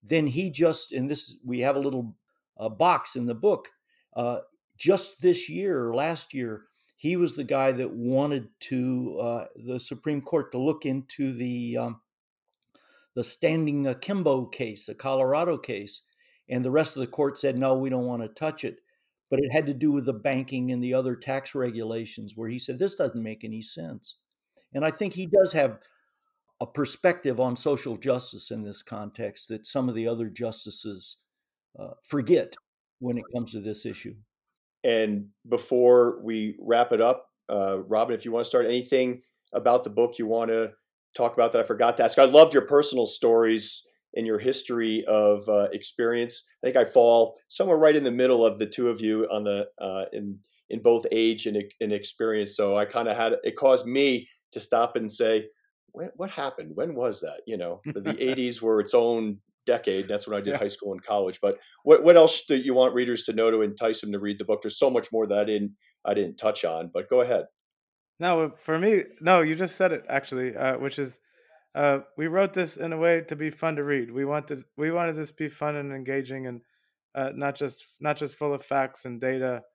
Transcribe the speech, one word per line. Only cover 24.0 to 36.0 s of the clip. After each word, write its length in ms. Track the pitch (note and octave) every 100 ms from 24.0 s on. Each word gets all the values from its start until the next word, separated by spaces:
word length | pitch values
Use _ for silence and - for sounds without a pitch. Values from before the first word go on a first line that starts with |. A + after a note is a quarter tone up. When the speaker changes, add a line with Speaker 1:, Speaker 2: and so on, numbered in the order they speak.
| - - _ _ _ _ _
Speaker 1:
And 120 | C#3
I 60 | D#3
think 240 | D3+ G3+
he 120 | E3+ F3+
does 280 | F#3+ F#3+
have 260 | E3 C3+ G#2+ _ _ _ _ _ _ _ _
a 60 | A#2
perspective 720 | - C#3 - F#3 F3 C#3+ A#2+
on 160 | B2+ B2
social 400 | D#3 C#3+ - A2+
justice 540 | C3+ B2+ B2 G#2 -
in 120 | A2
this 200 | G#2 G2
context 640 | - G#2+ G#2 - G#2+ - -
that 180 | A2 -
some 220 | C#3 B2+
of 60 |
the 120 | A2+ A2+
other 220 | A2+ A2+
justices, 880 | F#2+ A#2 A2 - - A2 F#2+ - - _ _ _ _ _ -
uh, 180 | - -
forget 500 | - C#3+ A#2 E3+ - - _ _ _ _
when 200 | B2 A#2+
it 60 | -
comes 160 | B2 A#2
to 80 | A2+
this 240 | G2+ G#2
issue. 300 | A2+ G#2 G#2+ G#2 _ _ _ _ _ _
Speaker 2:
And 460 | B2+ A#2 A2 G#2 G2+ _ A#2
before 720 | A#2 - B2+ B2 B2